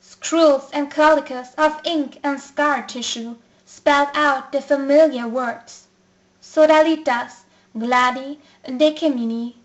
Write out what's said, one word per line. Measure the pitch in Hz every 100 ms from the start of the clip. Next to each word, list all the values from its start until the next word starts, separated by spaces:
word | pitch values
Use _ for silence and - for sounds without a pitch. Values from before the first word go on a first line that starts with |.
Scrolls | _ - - 330 320 269 -
and | 294 285
calicoes | - 302 311 285 254 247 -
of | 311 302
ink | - 330 277 -
and | 285 277
scar | - - 294 269
tissue | 214 247 233 233 233 233 _ _ _
spelled | - - 285 285
out | 285 294 269 -
the | 277
familiar | - 277 277 285 320 254 233
words, | 240 240 220 - - _ _ _ _ _ _
Sodalitas, | - - 311 311 311 320 294 240 247 - _ _ _ 220
gladi, | 233 247 254 247 269 294 _ _ -
decemini | 254 302 302 320 254 233 233 240 -